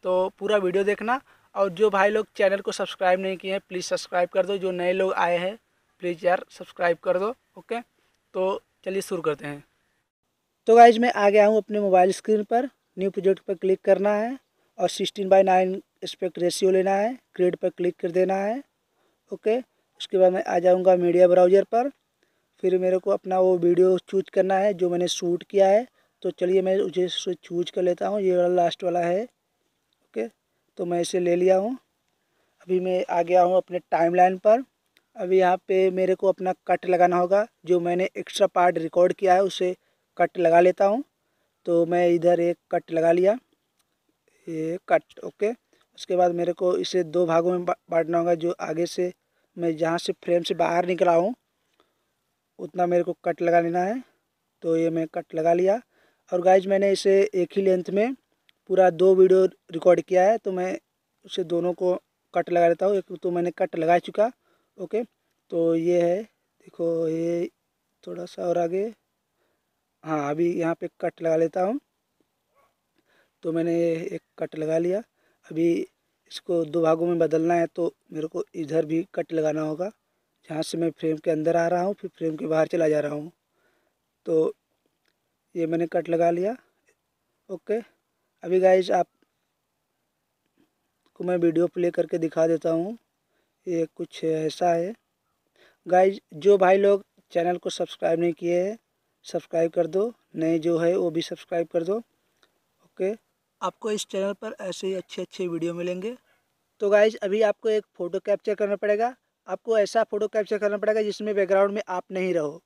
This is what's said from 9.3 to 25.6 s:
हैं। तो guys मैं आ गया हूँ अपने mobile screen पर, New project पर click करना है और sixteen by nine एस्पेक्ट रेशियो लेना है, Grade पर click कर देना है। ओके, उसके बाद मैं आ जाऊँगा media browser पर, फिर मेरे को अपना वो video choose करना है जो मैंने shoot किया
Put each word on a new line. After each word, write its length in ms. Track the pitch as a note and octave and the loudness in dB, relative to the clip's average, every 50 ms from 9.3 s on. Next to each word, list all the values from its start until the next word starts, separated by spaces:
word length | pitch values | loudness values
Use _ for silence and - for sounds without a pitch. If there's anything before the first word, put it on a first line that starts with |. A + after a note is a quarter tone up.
| D3+ C#3 - | -4 -4 -8
हैं। 180 | D3 D3 C#3+ D3 _ _ _ _ _ _ _ _ _ _ _ _ _ _ _ _ _ _ _ _ - | -12 -12 -14 -16 _ _ _ _ _ _ _ _ _ _ _ _ _ _ _ _ _ _ _ _ 4
तो 80 | A3 | 8
guys 220 | A#3 A#3 A#3 A#3 A3+ | 10 10 10 10 6
मैं 140 | A#3 A#3+ - | 2 0 0
आ 160 | - G3+ G3+ | 2 2 4
गया 160 | G3+ G#3+ G#3 | 6 6 6
हूँ 100 | G#3 A3 | 6 4
अपने 240 | A3 G3 _ G#3+ G#3 | 2 0 _ -4 -2
mobile 320 | G#3 G3 F#3 F#3 F3+ F#3+ F#3 | 0 4 6 6 6 4 2
screen 320 | - - - G#3+ G#3 G#3 | -2 -2 0 0 0 0
पर, 240 | _ A3+ A#3 B3+ C4+ _ _ _ _ _ | _ -2 -2 -2 -2 _ _ _ _ _
New 140 | - F#3 G3 | -6 -6 -4
project 300 | F#3 G#3 F3 G3 F#3+ F3+ | -4 -2 0 0 0 0
पर 140 | _ - G3 | _ -10 -8
click 240 | E3+ - F#3 F#3+ F#3+ | -4 0 -2 -2 0
करना 320 | _ - G3 F#3 G3 G#3 G#3 | _ 0 2 2 2 -2 0
है 260 | G#3 G#3+ A#3 C4+ C4 _ _ _ _ _ _ _ - | 0 -2 -6 -8 -10 _ _ _ _ _ _ _ -4
और 100 | F3+ F3+ | -4 -4
sixteen 400 | - - G3+ F3 - - G3 F#3+ | -4 -4 -8 -8 -6 -8 0 4
by 120 | F#3+ F#3+ G3 | 4 4 6
nine 380 | F#3+ F#3 F#3 F#3+ F#3 F#3 G3+ - _ _ _ - | 4 4 2 2 0 -4 -8 -12 _ _ _ -14
एस्पेक्ट 340 | F3 - _ - F3+ - - | -14 -12 _ -8 -8 -6 -2
रेशियो 320 | E3+ F3 D#3+ - - F#3 | -4 -2 -2 0 0 2
लेना 220 | F#3 F#3+ F#3 F#3+ G3 | 2 2 2 2 0
है, 260 | G3 G3+ A3+ C4 B3 _ _ _ | 0 -2 -2 -4 -8 _ _ _
Grade 220 | - F3+ F3+ F3 | 0 0 0 0
पर 140 | - - F#3 | -2 -6 -6
click 260 | - - F3 F3 F3 | -4 -2 -4 -4 -4
कर 140 | _ - F3+ E3 | _ -8 -4 0
देना 220 | F#3 F#3 F#3 F#3+ | 0 0 0 0
है। 260 | G3 G3 G#3 A3+ C#4 C#4 _ _ _ _ _ _ _ _ _ _ _ _ _ G#3 | -2 -2 -4 -6 -6 -8 _ _ _ _ _ _ _ _ _ _ _ _ _ -16
ओके, 260 | F3+ _ G#3+ A3 B3+ | -6 _ -2 -2 -2
उसके 600 | B3+ _ _ _ _ _ _ _ - - - F#3 | -4 _ _ _ _ _ _ _ -14 -4 2 4
बाद 140 | F#3 F#3 F#3 | 4 4 4
मैं 120 | F#3 - | 2 -4
आ 140 | - F#3+ F3+ | -2 -2 2
जाऊँगा 360 | E3+ F#3 F3+ F#3 F#3 F#3+ F#3 F3+ | 4 4 4 4 6 4 4 4
media 300 | F3 F3 E3+ F3 F3+ F3+ | 4 2 6 6 6 8
browser 360 | F3 F3+ F3+ F3+ F#3 G3 G3 | 8 6 6 6 6 4 4
पर, 240 | _ - A#3 B3 C#4+ - _ _ _ _ _ _ _ _ _ _ _ _ _ - | _ 0 -2 -2 -2 -6 _ _ _ _ _ _ _ _ _ _ _ _ _ -2
फिर 160 | F#3 F#3 F#3 | 0 0 2
मेरे 200 | F#3 F#3 F#3 F#3 | 2 2 0 0
को 120 | - G3+ | 0 -2
अपना 300 | G3 G3+ _ G3 F#3 F#3 | -4 -2 _ -2 0 2
वो 160 | F#3 F#3 F#3 F3+ | 4 4 2 2
video 380 | E3+ F3 F3 F3 F#3 F#3 F#3 F3 | 2 2 4 4 4 4 4 0
choose 300 | _ - - G3 F#3 - - | _ -2 -2 -2 -2 0 0
करना 220 | G3+ F#3 F#3 G3 | 0 2 2 2
है 160 | F#3+ G3 G#3 G#3 | 2 2 0 0
जो 160 | E3+ F#3 F3 | 0 -2 -2
मैंने 180 | F3 F3 F3+ F3 | 0 -2 -2 -2
shoot 320 | - - - F3 F3 E3+ - | -4 -4 -4 -4 -4 -4 -6
किया 240 | _ - G3 | _ 2 4